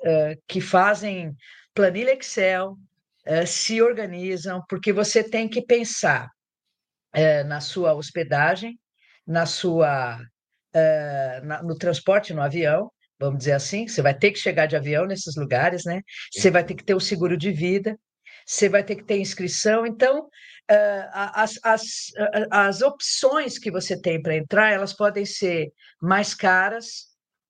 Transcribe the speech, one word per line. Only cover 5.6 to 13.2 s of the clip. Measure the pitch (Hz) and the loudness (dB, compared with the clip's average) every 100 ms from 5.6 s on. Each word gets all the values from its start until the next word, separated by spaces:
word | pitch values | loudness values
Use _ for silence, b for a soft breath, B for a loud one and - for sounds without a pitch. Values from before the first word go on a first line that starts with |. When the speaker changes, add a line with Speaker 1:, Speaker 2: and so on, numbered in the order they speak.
Speaker 1:
pensar, | 240 240 226 - 175 127 120 _ _ _ _ _ _ _ _ | 2 2 0 -2 0 0 -4 _ _ _ _ _ _ _ _
eh, | - 156 151 | 2 4 4
na | 147 147 | 0 -6
sua | - 190 170 | -8 -2 0
hospedagem, | 151 151 170 147 147 156 185 226 240 _ _ b b - | 0 -4 -6 -2 0 0 -2 -6 -14 _ _ b b -4
na | 165 165 | -2 -2
sua, | - 185 165 151 139 120 117 120 _ _ _ _ | -2 0 2 2 0 -4 -8 -14 _ _ _ _
eh, | 160 160 156 147 139 131 127 | 2 4 4 -2 -4 -6 -6
na, | - 151 | -8 -8
no | 170 160 | -6 -4
transporte, | 175 165 - 202 202 | -2 -2 2 2 0
no | 160 | -4
avião, | 143 160 151 156 226 _ _ | -2 0 2 2 -2 _ _
vamos | - | -6